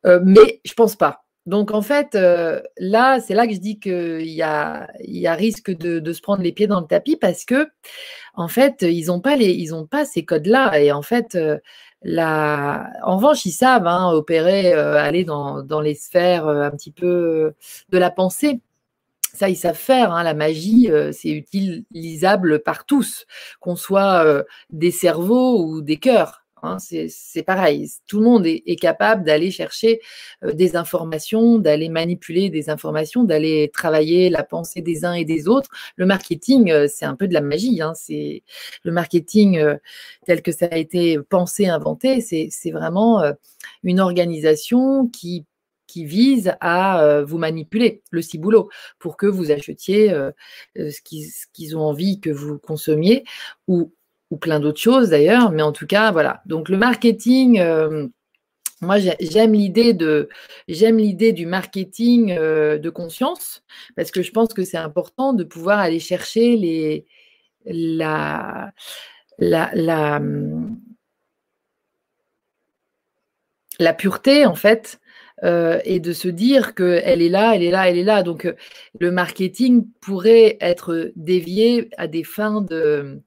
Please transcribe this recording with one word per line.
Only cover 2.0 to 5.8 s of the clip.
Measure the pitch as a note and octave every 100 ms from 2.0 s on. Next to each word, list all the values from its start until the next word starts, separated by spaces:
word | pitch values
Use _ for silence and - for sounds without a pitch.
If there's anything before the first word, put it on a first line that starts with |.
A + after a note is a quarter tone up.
| C#4+ G#3
euh, | F3+ F3 E3 - - -
là, | F#3 G#3+ C4 C4
c'est | - G3+
là | A#3+
que |
je | G3+
dis | G3 G#3+
qu'il | G3 F3 E3+ D#3+ D#3+
y | D#3+
a, | D#3+ D3+ D3+ D3+ - -
il | - F3
y | E3+
a | E3
risque | A3 G#3 -
de, | F3